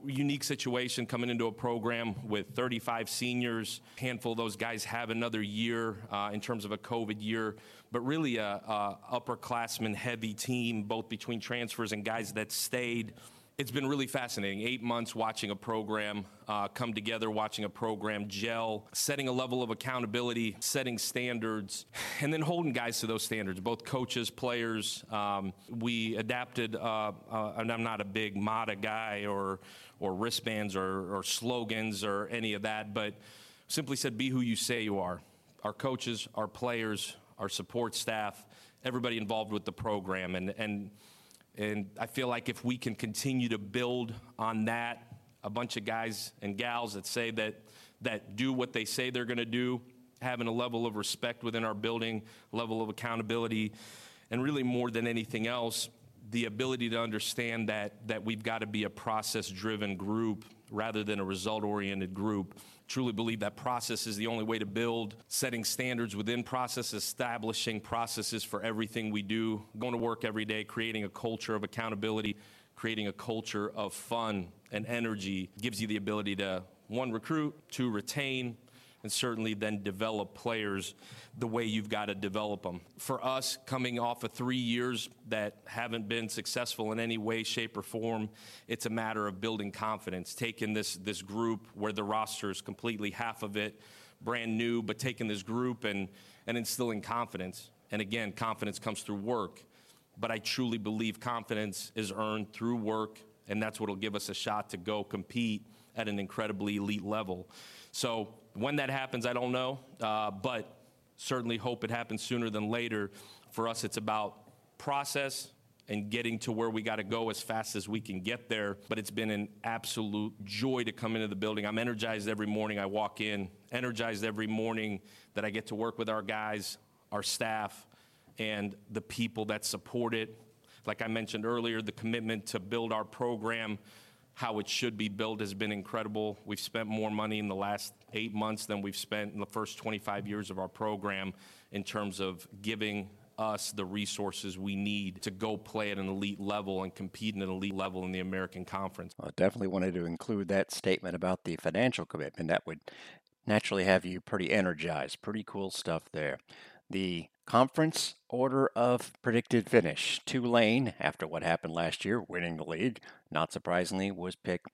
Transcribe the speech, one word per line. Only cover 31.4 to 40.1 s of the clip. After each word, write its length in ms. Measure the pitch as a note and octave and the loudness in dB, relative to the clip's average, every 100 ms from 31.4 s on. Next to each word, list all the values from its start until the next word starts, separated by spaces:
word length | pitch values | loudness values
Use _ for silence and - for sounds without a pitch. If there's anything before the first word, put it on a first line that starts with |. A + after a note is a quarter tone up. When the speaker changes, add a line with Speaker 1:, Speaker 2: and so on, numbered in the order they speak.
| A#2 B2 A2 A2 A2 G2 | 0 0 0 0 0 0
Speaker 1:
or 240 | G#2 G2 G#2 | 0 0 0
any 260 | A#2 A2 | -2 0
of 80 | G#2 | 0
that, 320 | G#2+ G#2+ G#2+ | 0 -2 -2
but 220 | G#2+ G#2 - - - - - - | -2 -2 -4 -16 -20 -20 -20 -4
simply 280 | - C3+ C#3 | -2 0 0
said, 240 | C3+ A2 | 0 0
"Be 100 | C3 | 2
who 120 | B2+ | 4
you 140 | A#2+ A2 | 4 2
say 280 | - A#2+ | 2 2
you 160 | G#2+ G2+ | 2 2
are." 200 | F2+ F2 - - - - | 0 -2 -8 -20 -20 -6
Our 100 | G#2+ | -4
coaches, 540 | - C#3 B2+ A#2+ A2 - - | 0 0 0 0 -2 -4 -2
our 120 | G#2 | -2
players, 680 | - B2 A#2 A2 G2+ - - - - | 0 0 0 0 0 -4 -8 -18 -6
our 100 | G2 | -4
support 460 | - F#2 A#2+ A#2 - | -2 -2 0 0 0
staff, 500 | - A2 G#2 - - - - - | -2 0 -2 -6 -16 -20 -20 -6
everybody 340 | B2+ B2 A#2+ A2+ | -2 2 2 0
involved 340 | G#2+ A2 G#2+ | 2 0 2
with 140 | G#2 G#2 | 0 -2
the 60 | |
program. 640 | - A#2 G#2 F#2 | -2 0 0 0